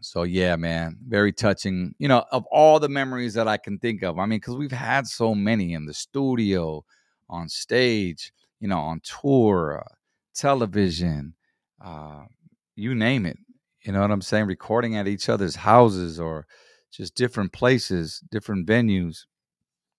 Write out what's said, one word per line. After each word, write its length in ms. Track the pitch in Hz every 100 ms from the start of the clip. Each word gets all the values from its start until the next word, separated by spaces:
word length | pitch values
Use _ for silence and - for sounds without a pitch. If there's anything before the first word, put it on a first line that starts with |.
So 220 | - 85
yeah, 340 | 87 90 90 85
man, 400 | 82 82 82 - 127
very 240 | 104 104
touching. 640 | - 107 95 101 92 87 -
You 120 | 143
know, 160 | 123 -
of 120 | 131 110
all 280 | 147 156 156
the 80 | 147
memories 440 | 139 131 127 120 104
that 120 | 110
I 80 | 107
can 240 | - 101
think 240 | 117 107
of, 160 | 92 82
I 60 | 101
mean, 160 | 110
'cause 160 | - 123
we've 140 | 147
had 340 | 127 117 135 127
so 260 | - 113
many 380 | 107 101 113 87
in 120 | 82 76
the 80 |
studio, 920 | 73 - 139 135 123 104 95 80 78 - _ _ _ -
on 180 | 85 82
stage, 840 | - - 117 127 110 92 - - _ _ -
you 80 | 101
know, 100 | 90
on 200 | 76 80
tour, 800 | - - 139 135 110 95 78 71
uh, 100 | - _ _ _ _ -
television, 1000 | 143 135 110 101 95 82 87 76 71 - _ _ _ _
uh, 440 | 92 78 76 76 101 _ _ _ _ -
you 180 | 110
name 320 | 123 110 131 87
it. 140 | - _ _ _ _
You 100 | 107
know 80 | 98
what 100 | 101
I'm 100 | 104
saying? 240 | - 107 104
Recording 520 | 92 - 113 120 110
at 100 | 98
each 220 | 101 -
other's 260 | 113 92 -
houses 640 | 104 117 120 95 87 80
or 260 | 82 78 - _ _ _ _
just 240 | - 92 -
different 360 | 123 113 95
places, 680 | - 123 127 - 90 80 - -
different 380 | 110 - 98 82
venues. 580 | 117 117 95 87 80 - _ _ _ _ _ _